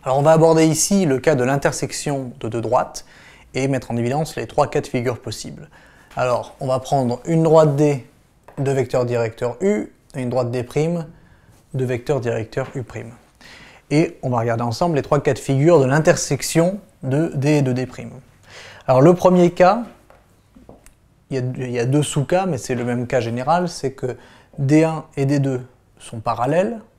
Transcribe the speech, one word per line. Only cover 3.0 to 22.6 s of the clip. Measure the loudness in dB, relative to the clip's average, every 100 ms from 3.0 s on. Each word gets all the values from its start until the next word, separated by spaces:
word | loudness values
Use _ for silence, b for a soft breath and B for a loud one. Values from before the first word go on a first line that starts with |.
| -18 B B B B
et | -4 -2
mettre | -2 -4
en | -4
évidence | -2 -2 -4 -8
les | -6
trois | -2 0
cas | -2
de | -4
figure | -4 -4 -6
possibles. | -10 -12 -12 -16 -20 b b b b -4
Alors | -2 -2 -4 -10
on | -4
va | -4
prendre | -2 -2 0 -4
une | -2 0
droite | 6 6 6 4
D | 2 0 -8 _ _ _ -20 -6
de | -2
vecteur | -2 0 0 0
directeur | 0 -2 -4 -6 -2
U | -2 -2 -4 _ _
et | -8
une | -4
droite | -2 -2
D | -4
prime | -4 -2 -2 -4 -8 b b b b b _
de | -6 -4
vecteur | -4 -2 -2
directeur | -2 -4 -6 -6 -6 -8
U |
prime. | -10 -12 -16 -18 _ _ B B B B _
Et | 0 0 -2
on | -2
va | 0
regarder | 0 0
ensemble | -2 0 0 0
les |
trois | 0 0
cas | 2
de | -2
figure | -2 2 4 4
de | 4
l'intersection | 2 2 2 0 -4 0 0 0 -2 -14 _
de | -4 -2 -2
D | -2 2 2
et |
de | 2
D | -2 -6
prime. | -10 -16 -16 -20 _ B B B B 0
Alors | 6
le | 6
premier | 6 4 4 4
cas, | 4 4 4 -4 -16 _ -20 _ _ _ _ -20 -20 -20 _ _ _ _
il | -4
y |
a, | -4 -6 -6
il |
y | -2
a | 0
deux | 0
sous-cas, | 0 -2 0 0 0
mais |
c'est | -4